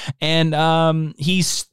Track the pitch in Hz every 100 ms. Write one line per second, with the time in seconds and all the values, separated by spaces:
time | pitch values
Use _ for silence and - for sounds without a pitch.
0 | - - 151 160 160 151 160 160 165 160
1 | 156 - 151 185 170 - -